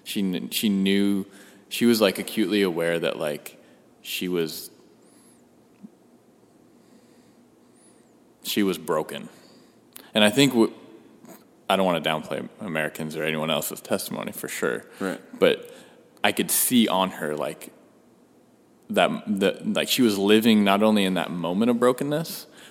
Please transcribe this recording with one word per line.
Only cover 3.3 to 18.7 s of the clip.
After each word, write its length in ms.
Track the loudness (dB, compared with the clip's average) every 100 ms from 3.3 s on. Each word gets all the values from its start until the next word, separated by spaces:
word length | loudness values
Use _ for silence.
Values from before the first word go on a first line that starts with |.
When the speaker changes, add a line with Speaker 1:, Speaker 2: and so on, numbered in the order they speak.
| -6 -10 -20 -20 _ _ _
Speaker 1:
she 260 | -10 -8 -4
was, 420 | -2 -4 -6 -16 -20 _ _ _ _ _ _ _ _ _ _ -20 _ _ _ _ _ _ _ _ _ _ _ _ _ _ _ _ _ _ _ _ _ _ _ _ _
she 200 | -6 -2
was 140 | 0 -2
broken. 520 | -4 -4 -4 -8 -14 -20 -20 -20 _ _ _ -20 -6
And 100 | 2
I 60 | 4
think 240 | 6 4
w-, 200 | 4 2 0 -20 -20 -20 -20 -20 -20 _ _ -2
I 60 | 2
don't 100 | 2
wanna 160 | 0
downplay 460 | -2 -4 -4 -8 -8 -12
Americans 560 | -8 -4 -4 -6 -10 -6
or 80 |
anyone 260 | -4 -2 -2
else's 320 | -2 -4 -8
testimony 500 | -6 -6 -4 -8 -8
for 160 | -10 -10
sure. 380 | -4 -4 -4 -8 -8
Speaker 2:
Right. 200 | -8 -8 -10 2
Speaker 1:
But 340 | 2 2 -4 -20 -20 -20 _ _
I 80 | -2
could 200 | 0 -2
see 360 | -2 2 2 4
on 240 | 2 -2
her, 240 | -2 -6 -4
like, 360 | -6 -8 -16 -20 _ _ _ _ _ _ _ _ _